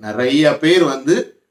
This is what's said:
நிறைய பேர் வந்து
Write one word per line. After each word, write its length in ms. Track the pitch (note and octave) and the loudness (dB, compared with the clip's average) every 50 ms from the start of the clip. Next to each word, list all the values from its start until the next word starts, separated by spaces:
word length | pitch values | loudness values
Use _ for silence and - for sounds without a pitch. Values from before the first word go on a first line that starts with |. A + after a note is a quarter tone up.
நிறைய 580 | G#2+ G#2+ G#2+ A2 B2+ B2+ C#3 D3 D#3 D3 C3+ - | -14 -10 -6 -4 -2 0 0 2 2 2 0 0
பேர் 260 | D#3 D#3 F3 F#3 E3+ | 0 2 2 2 2
வந்து 580 | D3 C3+ C3 C3 C#3+ F3 A3 - - - _ _ _ | 0 -2 -4 -2 -2 -2 -2 -2 -8 -12 _ _ _